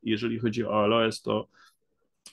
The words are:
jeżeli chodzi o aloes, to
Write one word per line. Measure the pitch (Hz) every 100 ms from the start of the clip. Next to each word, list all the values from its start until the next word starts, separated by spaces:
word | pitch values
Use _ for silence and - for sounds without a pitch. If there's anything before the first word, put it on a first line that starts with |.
jeżeli | - 107 117 113
chodzi | 117 113 107
o | 107
aloes, | 104 117 113 107
to | 117 107 - _ - _ _ _ _ _ -